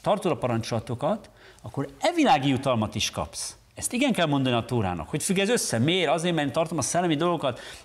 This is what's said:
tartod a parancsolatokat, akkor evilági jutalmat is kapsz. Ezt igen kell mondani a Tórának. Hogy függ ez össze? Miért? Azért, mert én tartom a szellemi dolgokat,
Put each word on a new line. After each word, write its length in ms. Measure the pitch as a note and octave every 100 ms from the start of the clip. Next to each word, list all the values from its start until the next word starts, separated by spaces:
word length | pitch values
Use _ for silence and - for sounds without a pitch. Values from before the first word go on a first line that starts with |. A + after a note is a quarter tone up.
tartod 320 | D#3+ G3+ F#3+
a 40 | C3
parancsolatokat, 920 | B2 A#2 - A2+ - A#2+ D3+ G#3 - - - -
akkor 260 | - - C#3+ -
evilági 500 | - F4 B3+ D#3 C#3
jutalmat 460 | B2+ C#3 A#2+ G#2
is 160 | A2 -
kapsz. 460 | - D#2 - - - -
Ezt 180 | - -
igen 200 | B3 C#4
kell 140 | G3 D#3+
mondani 300 | C#3 C3 A#2+
a 80 |
Tórának. 440 | - B2 F#2+ F2 D2+
Hogy 140 | D3+
függ 160 | - F#3+
ez 100 | G3
össze? 300 | A#3+ - A2+
Miért? 320 | C#3 F#3 D3+
Azért, 240 | E3 F3
mert 120 | D#3+ C#3+
én 60 |
tartom 260 | D#3 E3 E3+
a 40 |
szellemi 340 | G#2+ E3 F3+ D3
dolgokat, 440 | F3 E3 C#3 A#2+ - -